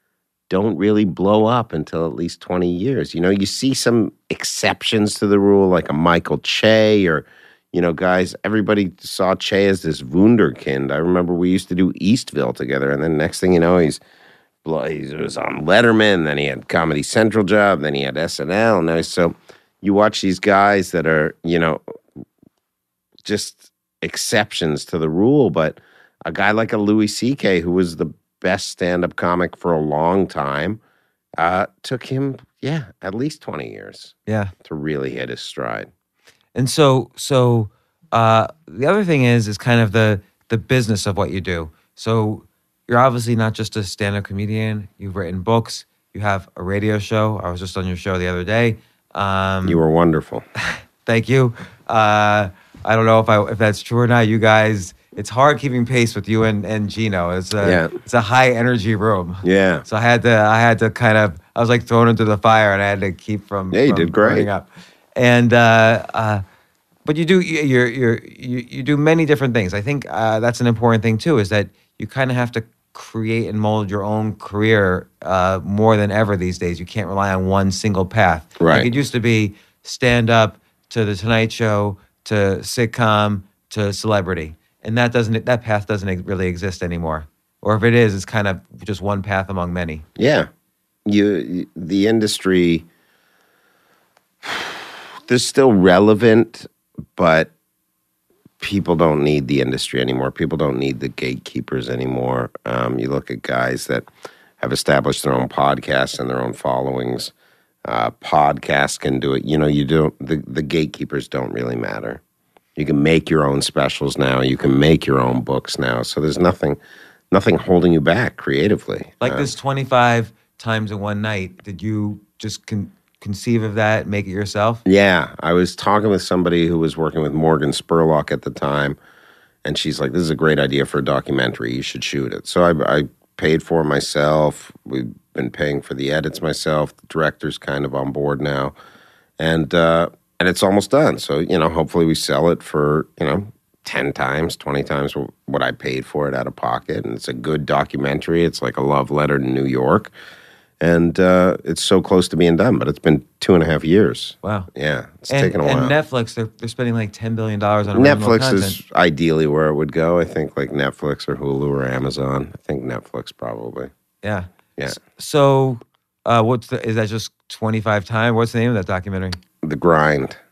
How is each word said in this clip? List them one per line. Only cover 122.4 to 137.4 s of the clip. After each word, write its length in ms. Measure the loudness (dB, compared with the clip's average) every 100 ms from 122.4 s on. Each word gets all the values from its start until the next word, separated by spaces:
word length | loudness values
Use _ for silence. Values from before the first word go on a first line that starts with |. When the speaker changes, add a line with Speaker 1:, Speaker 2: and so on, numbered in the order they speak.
| -12 -12 -8
Speaker 2:
con-, 220 | -8 -8 _ _ _
conceive 420 | -10 -8 -2 0
of 120 | 0 0
that, 320 | 0 0 -2
make 180 | -4 -4
it 60 |
yourself? 500 | -6 -4 0 0 0 4
Speaker 1:
Yeah. 500 | 6 6 4 0 -4
I 100 | 0
was 220 | 2 2 -2
talking 340 | 0 2 2
with 120 | 0
somebody 460 | 0 0 2 2 2
who 120 | 2
was 160 | -2 -2
working 240 | -4 -2
with 120 | -2
Morgan 380 | 0 2 2 2
Spurlock 600 | -4 0 2 4 2 0
at 100 | -6
the 60 | -6
time, 480 | -6 -4 -2 -2 -6 _ _ _ _ _ _ -8
and 120 | -6
she's 220 | -4 -4
like, 140 | -4
"This 80 | -2
is 80 | -2
a 40 | 0
great 220 | 0 0
idea 280 | 0 -2 -2
for 120 | -4
a 60 | -2
documentary. 680 | -4 -2 -2 -2 -4 -8 -8
You 80 |
should 200 | -8 -10
shoot 300 | -8 -6 -6
it." 140 | -8 -4
So 160 | 2
I, 340 | 2 2 2 0
I 40 | -2 _ _ -4
paid 240 | 0 0
for 200 | 0 0
it 40 | 0
myself. 880 | -2 -2 0 2 2 0 -2 -18 -20
We've 300 | -10 -8 -8 -14 _
been 180 | -8 -8
paying 300 | -4 -4 -4
for 120 | -8
the 180 | -8 -4
edits 300 | -2 -4 -6
myself. 540 | -6 -4 -2 -2 -2 -8
The 100 | _
director's 500 | -4 -4 -4